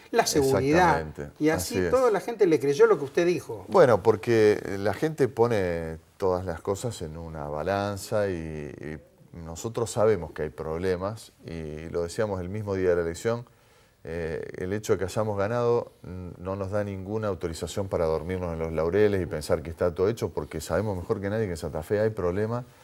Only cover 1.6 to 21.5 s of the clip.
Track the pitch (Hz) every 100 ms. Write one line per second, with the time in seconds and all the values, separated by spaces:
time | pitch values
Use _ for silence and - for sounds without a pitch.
1.6 | - 240 87 254 247 190 240 226 185 147
2.6 | 139 139 226 151 139 190 175 156 - 104
3.6 | - - 131 101 113 107 120 113 107 -
4.6 | - 98 101 98 156 156 123 - 117 107
5.6 | 90 85 82 80 _ - 95 90 92 80
6.6 | - 98 120 - 80 80 82 78 73 76
7.6 | 87 101 101 101 - 107 101 85 80 78
8.6 | 73 - 71 78 - _ - 85 80 82
9.6 | 113 120 113 113 107 95 80 - 76 -
10.6 | 78 82 92 87 95 110 - _ - 82
11.6 | 78 78 82 87 85 - 107 95 90 107
12.6 | 101 95 92 87 85 85 113 120 123 _
13.6 | _ _ _ _ - 85 80 76 - -
14.6 | 90 107 107 95 92 113 107 101 101 120
15.6 | 120 120 - _ - 92 90 - 90 98
16.6 | 95 104 101 95 95 110 107 87 85 80
17.6 | 85 104 98 87 80 80 82 92 90 82
18.6 | 80 80 82 101 104 95 85 78 76 85
19.6 | 78 - 90 82 98 120 110 - 73 80
20.6 | - 82 107 92 82 101 98 110 101